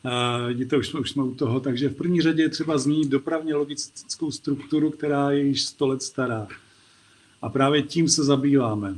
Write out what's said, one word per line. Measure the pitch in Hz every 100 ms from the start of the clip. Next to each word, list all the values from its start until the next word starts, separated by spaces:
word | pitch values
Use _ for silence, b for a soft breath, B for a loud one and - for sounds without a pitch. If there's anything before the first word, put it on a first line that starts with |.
| 127
eh, | 123 120 120 120
vidíte, | 123 127 143
už | 127
jsme, | 156
už | 120
jsme | 143
u | 131 127
toho. | 127 127
Takže | 135 120 139
v | -
první | 175 175
řadě | 160 160
je | 156
třeba | - 156 147
změnit | 131 151 147
dopravně | 135 160 165 160 147
logistickou | 143 143 - - - - 156
strukturu, | - - 139 - 151 151
která | 151 151 143 143
je | 143
již | 139 135
sto | - - 135
let | 131
stará. | - - 127 113 104 - b b b b b b b b
A | 120
právě | 135 135 147
tím | 147 170 160
se | 156
zabýváme. | 143 139 143 139 120 104 98